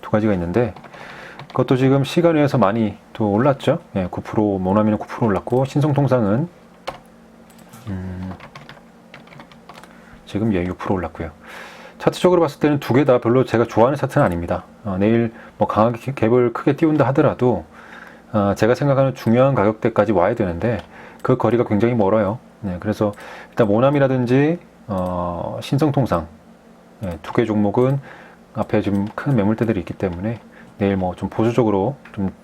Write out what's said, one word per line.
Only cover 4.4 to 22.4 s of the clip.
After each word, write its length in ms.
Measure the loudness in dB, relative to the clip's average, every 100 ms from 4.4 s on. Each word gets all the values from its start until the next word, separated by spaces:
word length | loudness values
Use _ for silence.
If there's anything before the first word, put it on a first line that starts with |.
| 0 0
모나미는 400 | 2 2 2 0
구 80 | -4
프로 200 | -4 0
올랐고 360 | 0 0 -2
신성통상은, 840 | 0 0 0 0 2 2 2 0 -2 -8 -20 -16 -14 -14 -20 -20 -20 -20 -20 -20 -20 -18 -12
음, 440 | -10 -10 -10 -10 -12 -16 -20 -20 -20 -20 -20 -20 -20 -20 -20 -20 -20 -20 -20 -20 -20 -20 -20 -8
지금 260 | -2 0
예, 100 | 0 -2
육 100 | -6
프로 180 | -4 -4
올랐고요. 340 | -4 -8 -12 -12 -20 -18 -18 -20 -20 -2
차트적으로 420 | -2 2 2 4
봤을 200 | 2 0
때는 180 | 0 0
두 160 | 2
개 100 | 2
다 140 | 4 2
별로 260 | 4 2
제가 200 | 2 2
좋아하는 320 | 2 4 2 2
차트는 280 | -2 2
아닙니다. 380 | 2 0 -4 -6 -8 -12
어, 120 | -6 0
내일 320 | 2 2 0 -6 -20 -4
뭐 100 | -2
강하게 320 | 2 0 0
갭-, 160 | -8
갭을 380 | -2 2 2 2
크게 240 | 0 -2 2
띄운다 280 | 2 2 2
하더라도, 560 | 4 2 2 0 0 -6 -20 -20 -20 -20 -20 -4
어, 220 | 0 0 2
제가 200 | 2 2
생각하는 380 | 2 2 0
중요한 420 | 0 2 4 4 4
가격대까지 560 | 2 2 -2 0 2
와야 240 | 2 2 0
되는데 420 | -2 -2 -4 -4 -8 -20 -20 -10
그 140 | -2 2
거리가 280 | 2 2
굉장히 300 | 0 2 2
멀어요. 440 | 2 2 2 0 -4